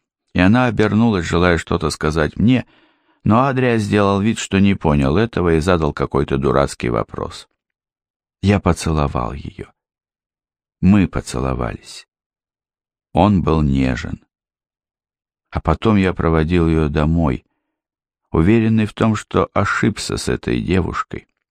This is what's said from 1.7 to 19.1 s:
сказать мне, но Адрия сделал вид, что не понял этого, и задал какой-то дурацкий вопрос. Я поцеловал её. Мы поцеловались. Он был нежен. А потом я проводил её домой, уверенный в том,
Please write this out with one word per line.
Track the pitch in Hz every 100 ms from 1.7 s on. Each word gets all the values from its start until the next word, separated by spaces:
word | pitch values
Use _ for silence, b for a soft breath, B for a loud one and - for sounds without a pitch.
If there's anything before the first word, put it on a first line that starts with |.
| 87 78
сказать | - 78 80 76 -
мне, | 101 135 - b b b b b
но | - 110 139
Адрия | 127 127 113
сделал | 104 101 101 98
вид, | 104 107
что | - 98
не | 98 98
понял | 82 73 67 82
этого, | 117 - 87 80
и |
задал | 82 87 78
какой-то | - 69 71 69 69
дурацкий | 69 65 69 - 60
вопрос. | 57 - - - - - _ _ _ _ _ _ _ _ _
Я | 95 101
поцеловал | 92 82 87 78 73 67 58
её. | 69 73 - - _ _ _ _ _ _ _ _ _ _ -
Мы | 92 101 87
поцеловались. | - - 62 65 62 58 - - - - _ _ _ _ _ _ _ _ _ _
Он | - 98 98
был | 78 80
нежен. | 76 67 65 60 - - _ _ _ _ _ _ _ _ _ _ _ _ _
А | 87
потом | - 78 110 104
я | 92
проводил | 82 80 82 78 87 82
её | 80 78
домой, | 78 76 85 78 62 _ _ _ _ _ _ _ _ _
уверенный | - 82 113 110 110 107
в |
том, | - 110